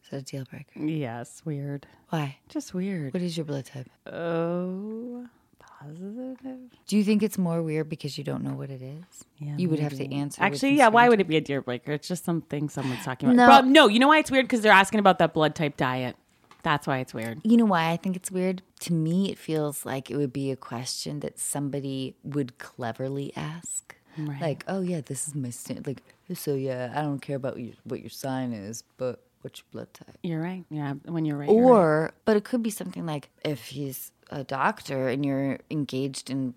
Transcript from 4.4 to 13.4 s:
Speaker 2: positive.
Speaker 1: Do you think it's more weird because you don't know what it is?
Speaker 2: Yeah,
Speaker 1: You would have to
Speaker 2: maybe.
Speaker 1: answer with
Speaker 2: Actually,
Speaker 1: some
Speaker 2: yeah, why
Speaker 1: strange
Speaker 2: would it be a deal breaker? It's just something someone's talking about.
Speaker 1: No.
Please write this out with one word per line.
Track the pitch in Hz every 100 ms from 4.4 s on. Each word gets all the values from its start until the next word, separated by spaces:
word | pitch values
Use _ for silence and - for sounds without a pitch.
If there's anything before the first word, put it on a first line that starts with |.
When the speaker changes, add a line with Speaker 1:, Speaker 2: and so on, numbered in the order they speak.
| 170 175 180 185 214 220 240 240 240 _ _ _
Speaker 2:
positive. | - - 143 156 190 226 254 254 262 262 254 _ -
Speaker 1:
Do | 202
you |
think | 202 214
it's | 208 -
more | 180 165
weird | 160 156 156
because | 160 143 139
you |
don't | 143 135
know | 135
what | 135 139
it | 135
is? | 127 151 175 - - _
Speaker 2:
Yeah, | 147 147
Speaker 1:
You | 180
would | 156
have | 147
to | 139
Speaker 2:
maybe. | 139 139
Speaker 1:
answer | 143 -
with | 190
Speaker 2:
Actually, | 143 269
Speaker 1:
some | 285
Speaker 2:
yeah, | 240
why | 226
Speaker 1:
strange | 240
Speaker 2:
would | 226
it | 175
be | 156
a |
deal | 139 139
breaker? | 127 120 -
It's | 147 -
just | 180
something | - 165 147 147 147
someone's | - 131 123
talking | - 127 -
about. |
Speaker 1:
No. | 247